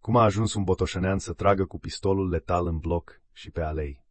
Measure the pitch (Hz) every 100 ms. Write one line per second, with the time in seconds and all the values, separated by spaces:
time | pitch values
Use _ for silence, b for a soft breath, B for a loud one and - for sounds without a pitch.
0 | - 117 110 101 110 - 92 92 92 95
1 | 92 98 - 85 101 98 95 - - -
2 | 101 98 95 87 - 87 87 80 80 85
3 | - - _ - - - 80 78 76 71
4 | _